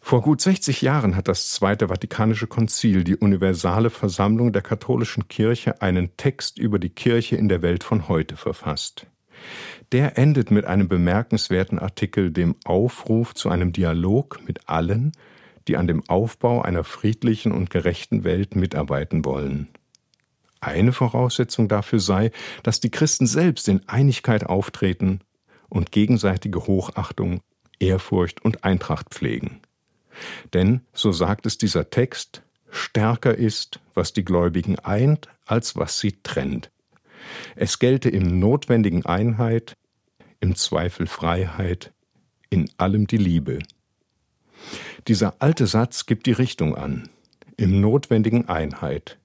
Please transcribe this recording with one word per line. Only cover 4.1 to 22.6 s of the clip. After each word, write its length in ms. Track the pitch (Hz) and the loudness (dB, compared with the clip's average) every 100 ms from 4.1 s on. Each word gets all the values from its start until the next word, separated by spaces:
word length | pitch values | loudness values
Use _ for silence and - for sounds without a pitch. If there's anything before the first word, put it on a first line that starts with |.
| 87 101 110 120 | 0 2 4 2
der 100 | 101 | 0
katholischen 640 | - 107 - 120 117 - - | -2 -6 -2 -2 -2 -4 -6
Kirche 560 | - 110 117 - - | 0 0 2 -2 -2
einen 340 | 98 90 90 - | 0 0 -2 -2
Text 440 | 139 135 - - | -4 -2 -10 -4
über 180 | 113 101 | -2 0
die 120 | 90 | -2
Kirche 440 | - - 117 113 | -2 0 2 0
in 140 | - 107 | 0 2
der 120 | 90 | 2
Welt 220 | 85 87 | 0 -2
von 260 | - 110 - | 0 -4 0
heute 280 | 82 78 73 | -2 -2 -6
verfasst. 720 | - 78 - 73 - - - _ _ - - - - - _ | -8 -8 -6 -6 -8 -12 -20 _ _ -20 -20 -18 -16 -20 _
Der 260 | 123 143 - | 0 0 4
endet 360 | 139 139 113 | 4 4 4
mit 120 | 104 | 2
einem 220 | - 95 92 | 2 0 2
bemerkenswerten 920 | 92 87 95 120 110 - 92 95 92 | 2 2 2 0 -2 0 0 0 -2
Artikel, 500 | 95 - 104 - 92 | -6 -4 -4 0 0
dem 240 | 80 85 71 | 2 0 0
Aufruf 680 | - 87 117 - - 113 117 | 0 0 0 -2 0 0 0
zu 140 | - - | -4 -2
einem 240 | 87 90 | 0 0
Dialog 680 | 87 87 82 87 113 143 - - | 0 0 0 2 0 -2 -12 -10
mit 220 | - - | -10 -4
allen, 420 | 80 85 107 139 - - - - _ - | -2 0 0 -2 -4 -18 -20 -20 _ -4
die 100 | - | 0
an 120 | 87 | 0
dem 200 | 80 - | 0 0
Aufbau 540 | 92 113 - 120 120 | 0 0 0 0 0
einer 220 | - 87 | 0 -4
friedlichen 680 | 80 - 107 113 - 110 117 | -4 -4 -4 0 0 0 0
und 180 | - 90 | -2 -2
gerechten 540 | 90 87 85 - 110 | -2 -2 -4 -4 -2
Welt 320 | 92 87 98 | 0 0 0
mitarbeiten 680 | 101 92 - 71 69 73 82 | 0 0 -2 -2 -4 -2 -2
wollen. 440 | 69 67 71 69 73 - _ _ _ _ _ _ _ _ | -2 -2 -4 -6 -8 -16 _ _ _ _ _ _ _ _
Eine 320 | - 76 113 | -6 2 2
Voraussetzung 760 | 127 123 123 123 - 120 - 110 | 4 0 2 0 0 -2 0 0
dafür 320 | 107 101 113 | 0 0 0
sei, 320 | 95 95 113 - - - | 2 2 2 -2 -16 -6